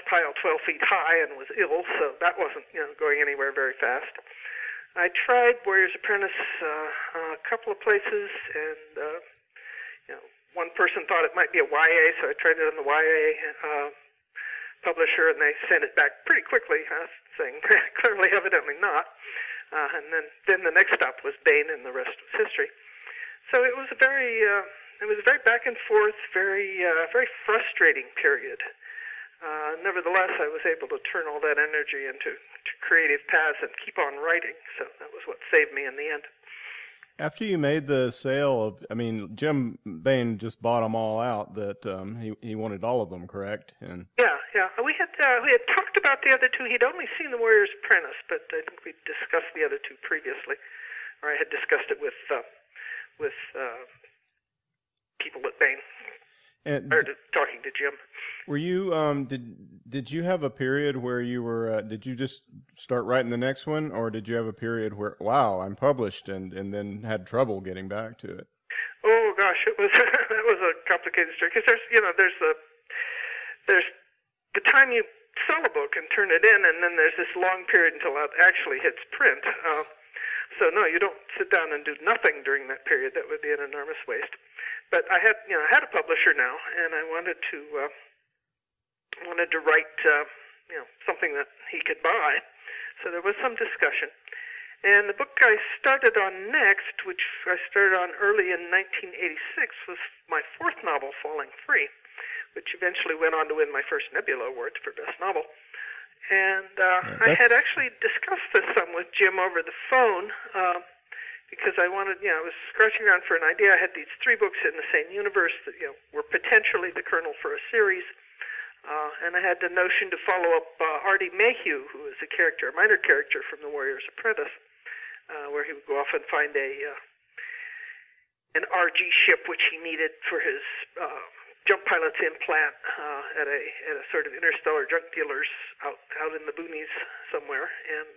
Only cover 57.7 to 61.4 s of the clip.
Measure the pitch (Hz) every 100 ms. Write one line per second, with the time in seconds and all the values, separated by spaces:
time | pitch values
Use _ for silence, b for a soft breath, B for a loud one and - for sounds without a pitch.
57.7 | - 143 139 - B B B B 147 170
58.7 | 185 190 160 151 143 127 131 117 - 98
59.7 | 95 117 135 117 156 170 185 143 - 131
60.7 | 139 147 131 123 123 120 123